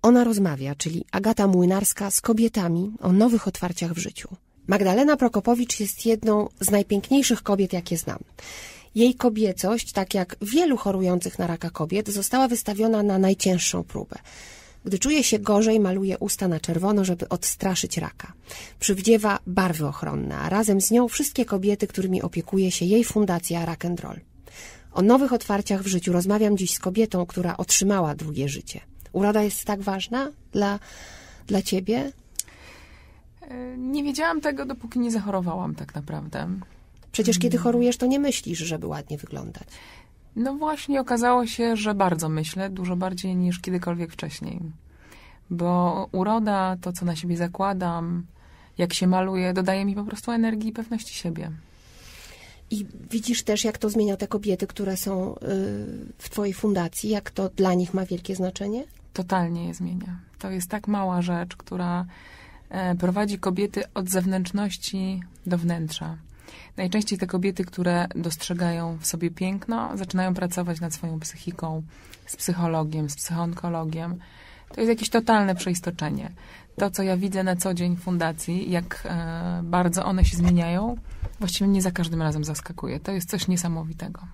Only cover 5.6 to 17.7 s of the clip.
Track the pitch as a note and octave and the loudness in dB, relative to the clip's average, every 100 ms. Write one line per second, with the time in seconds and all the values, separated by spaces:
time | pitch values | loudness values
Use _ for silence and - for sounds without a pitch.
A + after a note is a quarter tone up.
5.6 | A#3+ - G3+ - A3+ A3 A3 G#3 G#3 - | 2 -2 -4 -2 2 2 4 4 2 -2
6.6 | F#3+ G3+ G3 G3+ - C4+ C4 A#3 - G3 | 2 2 4 0 4 4 6 2 2 2
7.6 | F#3 F3+ F3 E3+ - - - - - - | 2 0 -2 -4 -4 -8 -12 -18 -18 -16
8.6 | - - - G#3+ A#3+ B3 B3 G#3+ G#3+ - | -16 -18 -8 6 6 6 2 4 0 2
9.6 | F#3+ A#3 - - F#3+ G3+ F3+ - G3+ C4 | 0 0 0 -4 0 0 -2 -4 0 4
10.6 | F4 B3+ G3+ F#3+ F#3 F3+ F3 - F3 E3+ | 4 4 2 2 2 2 -2 -4 -2 -2
11.6 | E3+ - D#3 F#3+ G#3 G3+ G3 B3+ C4 A#3 | -6 -4 -2 -2 -2 -4 0 4 4 2
12.6 | - G3+ A3 A3 G#3 F#3+ F#3+ F#3+ F#3+ F3+ | -2 0 2 4 4 4 4 4 2 2
13.6 | - F3+ E3 - - - - - - - | 0 -2 -6 -8 -10 -14 -18 -20 -20 -20
14.6 | - - - F#3 C4+ D4+ A#3+ G#3+ G#3 G#3 | -20 -14 -6 -2 2 2 4 2 4 4
15.6 | A3 A3 G3 F#3 G3 - G3+ - F#3+ D#3+ | 6 4 4 2 -2 -2 -4 -2 0 0
16.6 | - E3 F#3+ G#3 F#3 F3 - F3+ - - | -2 0 2 2 2 0 -2 -4 -4 -2
17.6 | G3 | -2